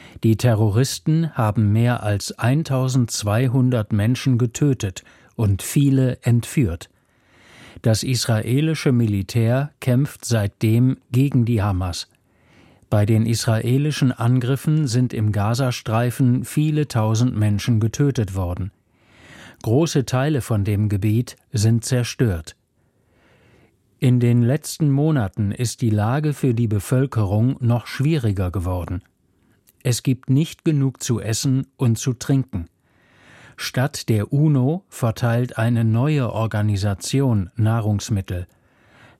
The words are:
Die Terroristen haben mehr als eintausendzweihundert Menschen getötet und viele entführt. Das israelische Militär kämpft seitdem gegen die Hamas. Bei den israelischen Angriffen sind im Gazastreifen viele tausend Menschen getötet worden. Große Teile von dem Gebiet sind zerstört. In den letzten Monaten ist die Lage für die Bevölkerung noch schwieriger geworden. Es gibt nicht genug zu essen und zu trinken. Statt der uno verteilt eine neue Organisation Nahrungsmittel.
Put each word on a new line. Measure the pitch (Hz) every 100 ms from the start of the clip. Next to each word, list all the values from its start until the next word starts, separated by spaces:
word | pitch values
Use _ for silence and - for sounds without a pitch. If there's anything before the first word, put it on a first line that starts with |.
| - -
Die | 113 107
Terroristen | 123 107 110 104 135 - - 160 160 -
haben | 107 107 104
mehr | 110 120 120
als | 104 104 -
eintausendzweihundert | - 113 147 156 131 131 131 117 - 101 107 131 131 127 123 104
Menschen | 107 110 127 135 117
getötet | 120 - 147 127 95 - - - _ -
und | 104 98
viele | - 147 143 135 127 -
entführt. | 120 117 - 165 101 85 - _ _ _ _ _ - - - -
Das | 117 110
israelische | - 123 - 110 110 131 160 156 151
Militär | 123 113 101 92 120 113 127 147 -
kämpft | - 123 147 -
seitdem | - 113 101 - 110 117 127 - _
gegen | 123 139 135
die | 117 113
Hamas. | 101 90 92 - - _ _ _ _ _ - _ _
Bei | 107 104
den | 110 113
israelischen | 113 - 110 117 135 151 - 131
Angriffen | - 120 127 120 135 160 156 139
sind | 123 123
im | 117 107
Gazastreifen | 101 101 120 127 - - 110 123 - 127 127 127
viele | 151 156 151 147
tausend | 113 110 110 123 104
Menschen | 107 101 - 113
getötet | 113 - 143 127 92
worden. | 95 87 87 92 - _ _ _ _ - - - -
Große | 110 123 165 151 117
Teile | 127 147 143
von | - 107
dem | 101 101 104
Gebiet | 101 107 110 127 - _
sind | 110 113 113
zerstört. | - 123 120 - 117 85 - - _ _ _ _ _ _ _ _ _ _ _ _ _ _
In | 131 123
den | 120 120
letzten | 120 156 - - 151
Monaten | 139 156 147 95 - 101
ist | 107 120 -
die | 117
Lage | 107 107 143 151
für | 139 135
die | 117 113
Bevölkerung | 104 - 131 135 117 98 107 120 135
noch | 117 120 -
schwieriger | - 143 156 113 95 90
geworden. | 92 87 92 85 90 - _ _ _ _ _ _ _
Es | 131 117
gibt | 139 123 -
nicht | 131 165 -
genug | 160 147 135 -
zu | - 113
essen | 104 113 139 131 - -
und | 123 113
zu | 135
trinken. | 120 - 139 - 98 80 _ _ _ _ _ - - - -
Statt | - - 135 - -
der | 110 104
uno | 139 156 139 127 180 -
verteilt | - 117 - 120 120 123 -
eine | 117 117 113
neue | 113 147 147 113
Organisation | 104 110 107 104 98 104 95 - 135 135 107 87 -
Nahrungsmittel. | 110 117 107 101 - 101 - 90 90 _ _ _ _ _ -